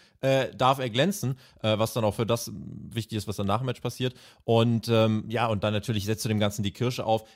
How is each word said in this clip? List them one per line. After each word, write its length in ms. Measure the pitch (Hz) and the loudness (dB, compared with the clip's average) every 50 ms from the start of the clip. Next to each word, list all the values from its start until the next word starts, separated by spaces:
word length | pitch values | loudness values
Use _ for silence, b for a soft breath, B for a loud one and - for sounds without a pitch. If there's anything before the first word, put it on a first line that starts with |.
| b b b b | b b b b
äh, 340 | - 135 135 135 127 - - | 0 2 2 2 0 -2 0
darf 240 | 98 127 127 139 135 | 2 4 4 4 2
er 100 | 131 123 | 0 -2
glänzen, 460 | 104 123 147 196 202 - - 123 135 b b b b b - | 0 2 2 2 0 -2 -4 -4 -6 b b b b b 0
äh, 120 | 110 110 | 2 2
was 160 | 101 110 110 | 2 2 0
dann 120 | - 127 110 | 0 0 0
auch 100 | 107 95 | 0 2
für 100 | - 117 | 0 0
das 280 | 98 117 117 - 110 - | 0 0 -2 -2 -6 -12
wichtig 640 | 82 - - 80 - - - - 117 107 - - 110 | -12 -12 -14 -14 -14 -14 -10 -8 -8 -6 -4 -6 -6
ist, 80 | 98 | -6
was 80 | - 98 | -6 -4
dann 140 | - 101 98 | -4 -2 0
nach 100 | 101 113 | 0 0
dem 80 | 131 | 0
Match 140 | 127 120 - | -4 -6 -6
passiert. 340 | - 123 - - 127 127 - B B B B B B | -6 -8 -4 -2 -4 -4 -4 B B B B B B
Und, 440 | - 113 113 117 120 117 113 - 117 | 2 4 6 6 4 2 0 2 2
ähm, 360 | 117 110 110 110 110 110 - | 4 4 6 4 2 0 -2
ja, 220 | - 107 113 117 117 | -4 -2 -2 0 0
und 160 | 110 98 98 | 0 0 0
dann 80 | 107 | 0
natürlich 320 | 107 104 101 - 113 104 98 | -2 -2 -2 -2 -4 -2 -2
setzt 200 | 104 110 104 - | -2 -4 -2 -2
du 40 | 110 | -2
dem 100 | 107 104 | 0 2
Ganzen 240 | 107 101 101 - | 0 0 0 -2
die 100 | 101 101 | -4 -4
Kirsche 320 | - - 120 127 127 - 107 | -2 -2 -4 -4 -4 -2 -2
auf, 200 | 110 110 110 - B B | 0 0 0 -2 B B